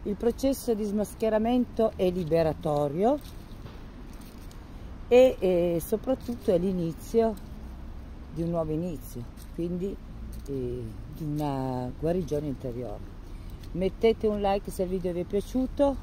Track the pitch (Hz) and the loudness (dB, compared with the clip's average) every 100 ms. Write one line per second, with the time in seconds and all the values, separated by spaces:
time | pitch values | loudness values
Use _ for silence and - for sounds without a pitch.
0 | - 196 233 226 269 262 - 214 208 208 | -4 0 0 2 0 0 0 0 0 0
1 | 202 - 220 214 220 247 240 - 220 - | -2 0 2 4 4 4 2 2 2 4
2 | 185 180 160 165 160 143 160 147 147 147 | 2 2 2 4 4 2 2 2 2 4
3 | 214 285 - - - - - - - - | 4 2 -2 -12 -12 -12 -12 -12 -14 -14
4 | - - - - - - - - - - | -14 -12 -14 -14 -14 -14 -14 -12 -12 -12
5 | - 247 262 - 185 180 175 170 - 214 | 6 10 10 8 2 4 4 2 0 -2
6 | 254 262 - 240 - 180 185 185 165 151 | 0 -2 -2 -2 2 4 4 0 -2 -4
7 | - 226 226 208 - - - - - - | 0 4 4 0 -10 -12 -12 -12 -12 -12
8 | - - - 151 165 170 160 156 175 165 | -12 -12 -10 -4 0 0 0 0 -2 -6
9 | - 123 117 - - - 170 180 196 - | -8 -10 -10 -12 -12 -4 -2 -2 -4 -6
10 | - - - - - 139 123 123 113 107 | -12 -12 -10 -10 -6 -4 -4 -4 -6 -10
11 | - 151 156 147 147 135 131 127 127 131 | -10 -8 -4 -2 0 0 -2 -2 -4 -2
12 | 151 175 175 147 151 127 131 120 120 110 | 0 0 0 -2 -2 -4 -6 -6 -6 -8
13 | - - - - - - - 165 185 - | -10 -12 -12 -12 -10 -10 -8 -2 -2 4
14 | 226 220 220 208 202 202 202 - 180 190 | 4 4 2 2 2 2 -2 -4 -2 0
15 | 180 175 175 202 - 254 262 - 285 262 | -2 -2 0 -2 0 -2 -2 2 2 2